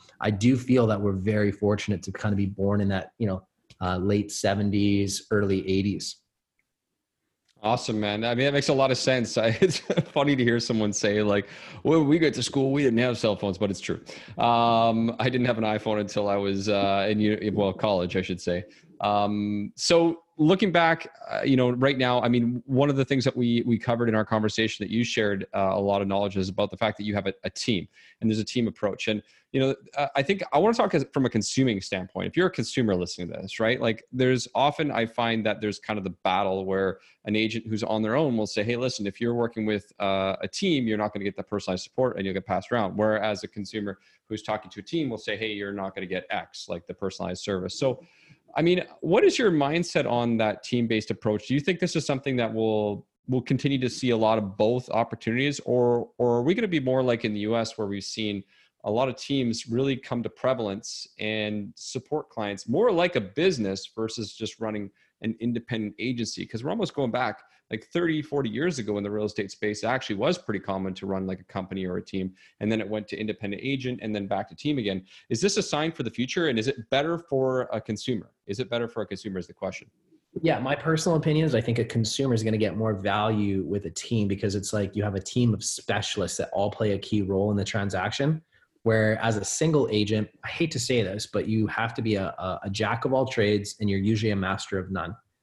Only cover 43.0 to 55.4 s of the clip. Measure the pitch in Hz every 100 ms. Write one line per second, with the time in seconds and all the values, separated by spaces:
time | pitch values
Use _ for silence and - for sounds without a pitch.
43 | 107 107 107 104 104 - 98 110 101 92
44 | _ _ _ 107 - 107 - - 98 165
45 | 139 110 - 104 110 104 101 101 95 98
46 | 92 92 - 98 87 - - 90 - 90
47 | 95 - 92 90 - 95 95 - 135 123
48 | - _ _ _ _ - 170 180 - -
49 | 156 202 403 - 226 156 139 165 175 165
50 | 131 120 120 117 107 98 - 123 117 110
51 | - 107 113 104 - 135 170 175 180 160
52 | - 131 139 127 113 110 110 107 104 104
53 | - _ - 127 - 131 143 139 127 -
54 | 131 113 110 110 101 98 107 123 - 110
55 | 117 - - 120